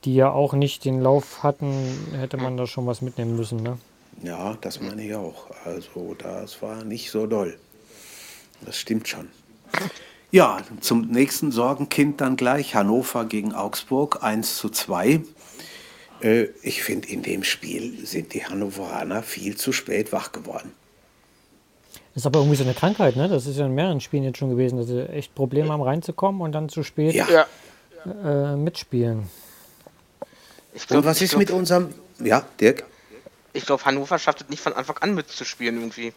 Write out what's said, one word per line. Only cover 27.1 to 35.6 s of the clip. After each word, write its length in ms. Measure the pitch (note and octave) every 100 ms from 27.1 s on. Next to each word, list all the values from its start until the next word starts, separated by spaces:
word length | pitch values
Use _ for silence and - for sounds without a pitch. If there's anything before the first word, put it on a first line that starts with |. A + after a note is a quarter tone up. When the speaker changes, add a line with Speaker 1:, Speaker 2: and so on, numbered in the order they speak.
Speaker 3:
Ja. 120 | D#3+ - E3+ D3+ - - - _ E3+
Speaker 2:
Ja. 480 | D#3+ G#3 F#3 C#3+ C#3+
Speaker 1:
äh, 40 | C#3+
mitspielen. 720 | D3+ - - B2+ A#2 A2 G2 - - - - - - _ _ _ - - - - _
Speaker 2:
Ich 120 | - -
glaub, 120 | C#3+
Speaker 3:
Und 40 | D3
was 100 | D#3+
Speaker 2:
ich 40 |
Speaker 3:
ist 60 | F3+
Speaker 2:
glaub, 80 | G3+
Speaker 3:
mit 100 | G3+
unserem, 380 | F3+ F3 F3+ F3 - - -
ja, 260 | A#2 A2+ - -
Dirk? 240 | G#2+ C#3+ - - _ A2 - _ _
Speaker 2:
ich 120 | C#3 -
glaub, 180 | C#3
Hannover 340 | C#3+ C#3 C#3 E3+
schafft 240 | - D3
es 60 | D#3
nicht 120 | C#3+
von 120 | -
Anfang 240 | A2 C3 D3+
an 160 | E3+
mitzuspielen 600 | G3 D3 - B2 -